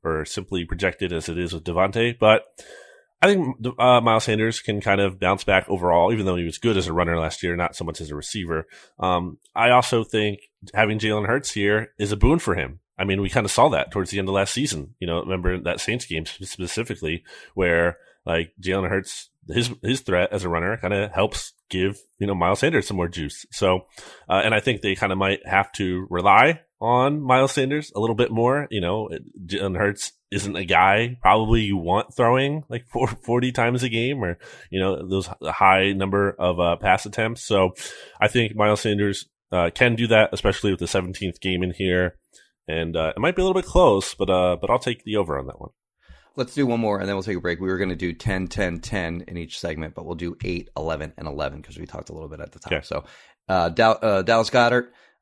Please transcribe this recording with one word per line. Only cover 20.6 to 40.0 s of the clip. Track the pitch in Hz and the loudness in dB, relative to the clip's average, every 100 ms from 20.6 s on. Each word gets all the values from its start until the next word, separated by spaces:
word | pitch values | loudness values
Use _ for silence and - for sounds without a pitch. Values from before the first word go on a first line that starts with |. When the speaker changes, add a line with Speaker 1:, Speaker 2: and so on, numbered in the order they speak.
| 90 110 | -2 -4
Speaker 1:
kinda | 90 101 101 | -2 -2 -2
helps | - 107 - - _ - | 0 0 -2 -12 _ -8
give, | 92 98 104 _ - | -2 -2 -2 _ -6
you | 101 | -2
know, | |
Miles | 95 87 101 | 0 2 2
Sanders | 143 147 - | 2 0 -2
some | 95 | -4
more | 85 | -4
juice. | 87 73 - - | -4 -8 -10 -14
So, | - 98 92 - - - - - | 0 2 2 -2 -20 -20 -18 -2
uh, | 95 | 0
and | 110 | 2
I | 107 | 0
think | 135 107 | 0 -2
they | 104 | -2
kinda | 95 101 95 | -2 -2 0
might | 98 98 - | 0 -2 0
have | 98 98 | 0 0
to | - 92 90 95 | -4 -4 -4 -4
rely | 87 98 101 143 156 _ - | 0 6 8 6 2 _ -6
on | 113 123 135 151 | 0 2 2 0
Miles | 135 131 135 | 2 4 4
Sanders | - 135 151 151 101 | 2 0 -2 -4 -2
a | |
little | 113 | -2
bit | 110 120 | 2 2
more. | 110 120 143 143 | 2 0 0 -2
You | 107 | -4
know, | 87 107 107 | -2 -2 -4
it, | 82 - - 87 | -10 -14 -18 -8
Jalen | 98 95 90 | -4 -4 -2
Hurts | 104 101 - _ - | -4 -6 -10 _ -8
isn't | 101 101 90 | -6 -6 -6
a | |
guy | 90 85 95 104 120 123 | 0 4 6 4 0 0
probably | 92 107 110 113 | 4 4 4 2
you | 104 95 | 2 -2
want | 85 101 - | 0 0 -2
throwing, | - 117 131 139 151 - | 0 2 2 0 -4 -8
like, | 120 - | -12 -8
four, | 120 120 | -4 -2
forty | - - 120 127 | -4 -2 0 0
times | 123 120 123 | 0 0 0
a | 123 | -2
game | 113 123 143 | -2 -2 -2
or, | 90 85 - - - | -4 -6 -12 -20 -8
you | 95 | -2
know, | 95 90 90 | 0 -2 -2
those | 95 90 | -2 -4
h-, | 90 76 | -8 -6
high | - 95 95 98 | 2 6 6 4
number | 95 98 98 101 - | 0 0 2 0 0
of, | 90 87 | -2 2
uh, | 87 85 | 0 2
pass | 98 92 104 | 2 2 0
attempts. | 110 110 117 | -4 -4 -4
So | - 101 92 - - - - - | 0 2 2 0 -14 -16 -14 0
I | 107 | 0
think | 123 110 | 2 0
Miles | 107 104 104 | 2 2 2
Sanders, | 113 101 101 98 - _ - | 0 0 0 -2 -10 _ -4
uh, | 92 85 | 0 0
can | - 123 | 2 2
do | 113 | 2